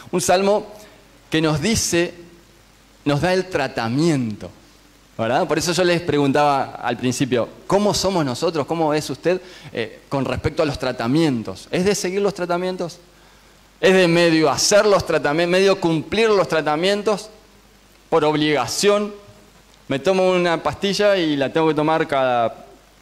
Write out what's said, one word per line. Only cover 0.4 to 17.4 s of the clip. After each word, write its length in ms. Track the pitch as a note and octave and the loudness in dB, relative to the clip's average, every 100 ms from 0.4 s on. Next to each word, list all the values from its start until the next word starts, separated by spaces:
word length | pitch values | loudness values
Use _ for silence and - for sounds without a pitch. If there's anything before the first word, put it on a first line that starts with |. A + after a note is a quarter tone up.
| G3 G#3 - - - - - - - | 2 0 -2 -18 -20 -20 -20 -20 -4
que 120 | D#3+ | 0
nos 200 | D#3+ D3+ | 0 0
dice, 520 | F3+ A3+ - E3+ F3 - - - _ - _ _ _ _ C#3+ | 0 -2 0 -2 -2 -6 -20 -20 _ -20 _ _ _ _ -2
nos 160 | C#3+ | 0
da 120 | F3 | 0
el 160 | F#3 F#3 | 0 -2
tratamiento, 1000 | E3 C3+ B2 A#2 B2+ E3+ C#3+ A#2 G#2 F2+ - - - - _ _ - | -4 -4 -4 -4 0 0 0 -2 -6 -12 -18 -20 -20 -20 _ _ -4
¿verdad? 300 | A2+ C#3 E3+ | 0 0 0
Por 100 | D3+ | -2
eso 140 | D#3+ | -2
yo 120 | E3+ | 0
les 180 | F3+ E3+ | 2 0
preguntaba 720 | E3+ C#3+ C#3+ C#3+ D3 C#3 A2+ - | 0 0 2 2 2 2 -2 -6
al 160 | A#2+ A#2+ | -6 -4
principio, 520 | B2+ A#2+ C3 A#2+ G#2+ - - | -4 -2 0 0 -2 -8 -2
¿cómo 260 | F#3+ G#3 | 0 0
somos 320 | F3 F#3 F#3 C#3+ | 0 0 0 -2
nosotros? 400 | A#2+ E3 E3 C3+ | -2 -4 -2 -4
¿Cómo 280 | E3+ D#3 | -2 0
es 160 | D3+ D3 | -2 -4
usted, 320 | C3 E3 F3+ - - C#3 | -4 -2 -2 -4 -20 -14
eh, 300 | - G#2+ - - | -10 -10 -12 -6
con 160 | C#3 B2+ | -4 -4
respecto 380 | B2+ D#3 D3 | -4 -4 -2
a 20 | D#3 | -2
los 140 | C3 | -2
tratamientos? 880 | B2+ B2 A#2 D3 E3 B2 G#2 F#2 - | -6 -4 -2 0 0 -2 -6 -12 -8
¿Es 140 | D#3 F#3 | -2 -2
de 80 | |
seguir 280 | G3 F#3 F#3+ | -2 -2 -2
los 120 | G3+ | -2
tratamientos? 680 | F3+ F3 F3 F#3 F#3 F3 - - _ - _ _ _ _ - | -2 -4 -4 -4 -6 -8 -10 -20 _ -20 _ _ _ _ 0
¿Es 140 | F3+ | 2
de 140 | F#3 F3 | 4 4
medio 420 | E3+ E3+ D#3+ D3+ | 4 4 4 2
hacer 360 | C3 - G3+ G#3 | 2 2 4 4
los 200 | F#3+ - | 2 2
tratamientos, 460 | D#3+ C#3+ D3+ F3 | -2 0 0 0
medio 280 | F3+ G3 F#3+ | 2 2 2
cumplir 500 | E3+ D#3+ - G#3 A3+ | 0 -2 -2 0 2
los 180 | G#3 E3+ | 2 2
tratamientos 800 | D#3+ D3+ D3+ F#3 G#3 G#3 G3 - - | 0 0 0 0 0 0 -2 -4 -20